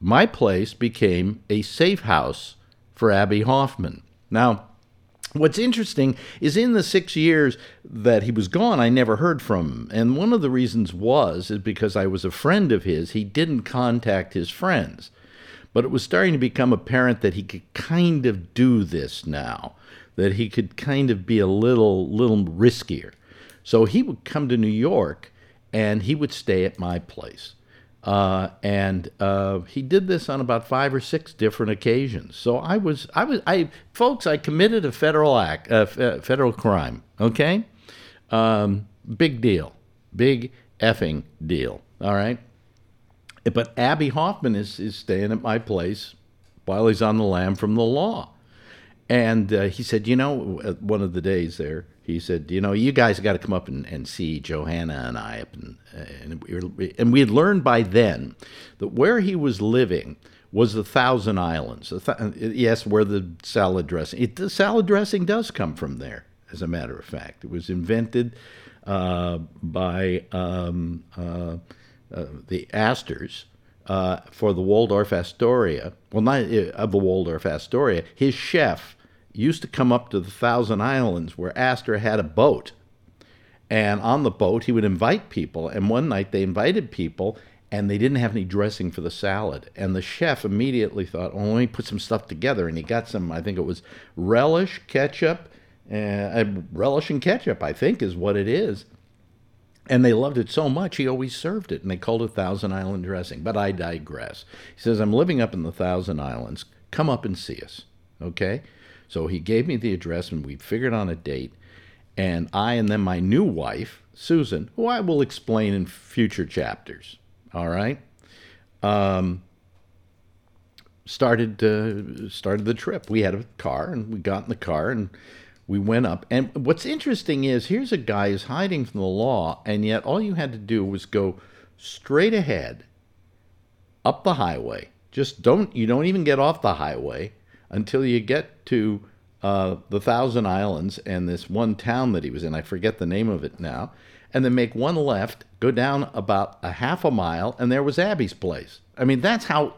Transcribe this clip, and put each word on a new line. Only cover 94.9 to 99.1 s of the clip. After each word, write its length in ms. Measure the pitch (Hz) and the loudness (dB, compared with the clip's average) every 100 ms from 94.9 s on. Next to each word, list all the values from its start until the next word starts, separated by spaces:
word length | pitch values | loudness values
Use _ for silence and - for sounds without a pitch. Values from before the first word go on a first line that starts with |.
| 139 143 - 160 170 - - _ _ - | 0 0 0 0 0 -10 -20 _ _ -10
uh, 40 | |
uh, 500 | 107 104 101 101 113 104 95 - | -6 -4 -4 -2 0 0 -2 -6
relish 380 | 80 131 143 - | -2 0 0 -2
and 140 | 139 | 0
ketchup, 400 | 175 233 - 101 | 0 0 0 -2
I 100 | 78 | -4
think 300 | - 135 - | 0 0 0
is 120 | 101 | -2
what 220 | 87 101 101 | -2 0 0
it 100 | 101 | 0
is. 380 | 156 214 95 - - _ | 0 -2 -6 -12 -20 _